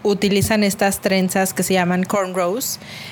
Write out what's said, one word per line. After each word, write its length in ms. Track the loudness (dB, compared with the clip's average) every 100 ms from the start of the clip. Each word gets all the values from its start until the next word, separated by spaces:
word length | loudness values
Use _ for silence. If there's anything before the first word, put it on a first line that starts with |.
utilizan 600 | -2 0 2 2 2 2
estas 380 | 2 2 0 0
trenzas 520 | 0 2 2 0 0
que 100 | 0
se 100 | 0
llaman 300 | 2 2 0
cornrows, 760 | 0 -2 -2 -2 -2 -2 -6 -8 -12 -16 -16